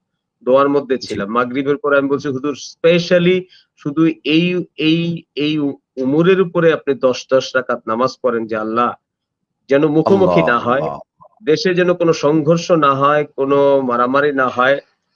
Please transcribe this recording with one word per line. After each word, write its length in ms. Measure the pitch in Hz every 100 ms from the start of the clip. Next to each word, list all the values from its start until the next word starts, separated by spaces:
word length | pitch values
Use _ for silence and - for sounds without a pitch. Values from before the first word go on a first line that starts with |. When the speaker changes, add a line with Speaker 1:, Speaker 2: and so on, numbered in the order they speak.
| _ _ _ _
Speaker 1:
দোয়ার 260 | 123 131 139
মধ্যে 280 | 143 123 127
ছিলাম। 300 | - 104 101
Speaker 2:
জি। 60 |
Speaker 1:
মাগরিবের 440 | 117 123 127 139 143
পরে 200 | 147 143
আমি 100 | 139
বলছি, 200 | 147 151
"হুজুর, 260 | 131 143 127
specially 840 | - - 165 175 170 180 175 185 180 _ _ _
শুধু 280 | 151 143 165 -
এই, 420 | 139 160 175 180 - -
এই, 460 | 156 165 170 170 - -
এই 240 | 147 156
উ-, 180 | 143 - _ -
উমরের 440 | 131 147 170 185
উপরে 320 | 175 175 165
আপনি 200 | 147 -
দশ 320 | 131 127 120 -
দশ 240 | 131 131 127
রাকাত 260 | 123 120 113
নামাজ 240 | 113 127 -
পড়েন 240 | 127 117 110
যে 80 | 110
আল্লাহ 380 | 110 117 120 92 _ _ _ _ _ _ -
যেন 180 | 139 156
মুখোমুখি 540 | 151 113 98 90 87
Speaker 2:
আল্লাহ, 60 | 82
Speaker 1:
না 120 | 120
হয়, 220 | 117 131
Speaker 2:
আল্লাহ। 180 | 147 - - _ - _
Speaker 1:
দেশে 320 | - 156 185 175
যেন 180 | 180
কোনো 200 | 175 170
সংঘর্ষ 580 | 160 147 160 143 170 170
না 220 | 170 143
হয়, 320 | 135 139 147 147
কোনো 560 | - 135 139 139 139
মারামারি 520 | 127 120 123 139 147
না 140 | 135 127
হয়, 320 | 120 127 139 - _ _